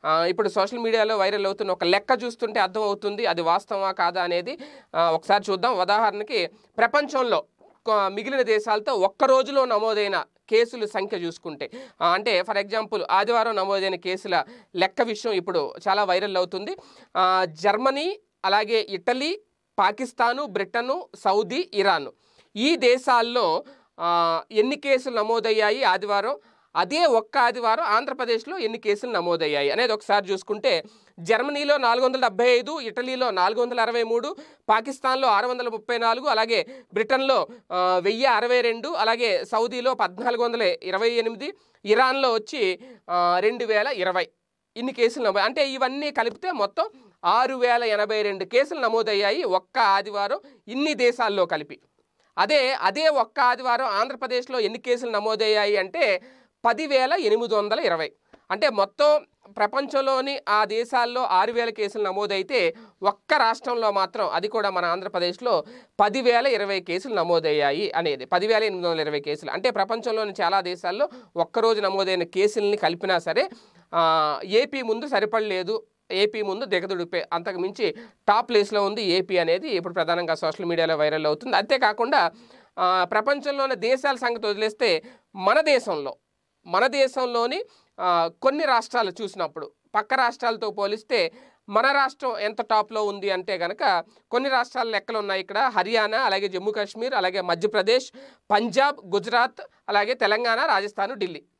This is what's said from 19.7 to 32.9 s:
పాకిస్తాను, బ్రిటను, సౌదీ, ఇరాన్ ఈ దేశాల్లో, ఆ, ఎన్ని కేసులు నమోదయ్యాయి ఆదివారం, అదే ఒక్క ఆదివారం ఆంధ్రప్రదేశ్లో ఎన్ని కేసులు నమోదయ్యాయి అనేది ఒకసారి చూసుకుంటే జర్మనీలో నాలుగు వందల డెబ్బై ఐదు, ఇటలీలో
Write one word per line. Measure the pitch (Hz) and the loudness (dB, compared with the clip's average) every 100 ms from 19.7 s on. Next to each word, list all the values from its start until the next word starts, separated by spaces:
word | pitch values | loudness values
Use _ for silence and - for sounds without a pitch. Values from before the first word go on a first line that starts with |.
| - | 0
పాకిస్తాను, | 190 208 233 - 233 247 285 | 0 0 -8 -2 0 0 -4
బ్రిటను, | 196 190 233 240 302 - | -6 -4 -4 -4 -4 -6
సౌదీ, | - 196 202 208 262 370 | -4 0 0 0 -4 -4
ఇరాన్ | 208 196 170 135 - _ _ _ 202 | 0 2 2 -2 -14 _ _ _ -2
ఈ | 262 320 | 0 2
దేశాల్లో, | 247 254 254 240 233 240 196 165 - - _ - | 4 2 4 2 2 0 0 0 -4 -20 _ -6
ఆ, | 165 170 170 165 - | 0 2 2 0 -2
ఎన్ని | 214 240 285 | 0 0 0
కేసులు | 277 269 262 233 | 0 0 0 -4
నమోదయ్యాయి | 214 226 226 220 208 180 | 0 0 0 2 2 2
ఆదివారం, | 247 185 202 202 208 285 _ _ _ - | 2 2 0 -2 -2 -6 _ _ _ -2
అదే | 185 302 | 0 2
ఒక్క | 339 233 220 277 | 4 4 0 0
ఆదివారం | 240 240 233 220 | 2 2 0 0
ఆంధ్రప్రదేశ్లో | - 214 285 262 240 226 226 370 | 2 0 0 -6 -2 -2 -4 -6
ఎన్ని | 226 233 | -6 -4
కేసులు | 214 208 247 | -2 -2 -2
నమోదయ్యాయి | 214 175 165 156 147 143 | -2 0 0 0 0 0
అనేది | 135 247 | 0 0
ఒకసారి | 214 - 202 190 | -2 0 0 0
చూసుకుంటే | 190 - 208 226 175 - _ _ - | -6 -4 -2 0 0 -2 _ _ -16
జర్మనీలో | 170 220 269 285 285 285 | 0 0 2 -2 0 2
నాలుగు | 247 240 | 2 2
వందల | 254 254 | 2 2
డెబ్బై | 254 190 247 | 0 2 4
ఐదు, | 247 247 311 | 4 2 -6
ఇటలీలో | 233 | -6